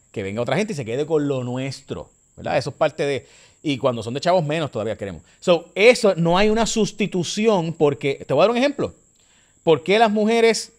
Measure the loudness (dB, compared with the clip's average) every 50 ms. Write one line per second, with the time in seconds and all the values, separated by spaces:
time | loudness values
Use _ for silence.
0 | _ _ -10 -8 -6 -6 -4 -4 -4 -2 -2 -2 -2 -4 -6 -8 -6 -6 -4 -4
1 | -4 -2 0 0 0 0 -2 -4 -4 -6 -6 -6 -8 -8 -10 -12 -12 -12 -12 -12
2 | -12 _ _ _ _ _ _ -12 -6 -4 -4 -2 -4 -4 -4 -2 -2 -2 -2 -2
3 | -4 -2 -4 -4 -8 _ -20 -20 -20 _ _ _ -6 -4 -4 0 0 -2 -2 -2
4 | -6 -8 -8 -4 0 0 0 0 0 0 -4 -4 -4 -4 -6 -6 -4 -4 -6 -6
5 | -8 -10 -10 -12 -16 _ _ _ 0 0 0 0 0 -6 -2 4 6 6 6 6
6 | 4 2 2 2 2 2 2 2 2 2 2 0 0 0 0 0 -2 -2 -2 -4
7 | -4 -4 -2 -4 -4 -4 -4 0 2 2 2 2 0 -2 -2 2 2 2 2 0
8 | -4 -4 -4 -4 -4 -2 2 4 4 4 4 2 0 0 0 -2 -6 -6 -6 _
9 | _ _ _ _ _ _ _ _ _ _ _ _ 2 2 2 2 2 0 2 4
10 | 4 2 2 0 0 2 2 4 4 2 2 0 -4 -12 _